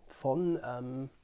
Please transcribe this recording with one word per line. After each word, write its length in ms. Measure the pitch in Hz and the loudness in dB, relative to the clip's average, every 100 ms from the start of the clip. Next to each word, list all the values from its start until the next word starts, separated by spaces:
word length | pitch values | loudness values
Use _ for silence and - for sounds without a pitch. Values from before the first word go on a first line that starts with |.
| - | -14
von, 520 | - 139 147 180 170 | -2 2 4 4 2
ähm, 460 | 123 123 123 131 135 - | 0 -4 -4 -4 -6 -10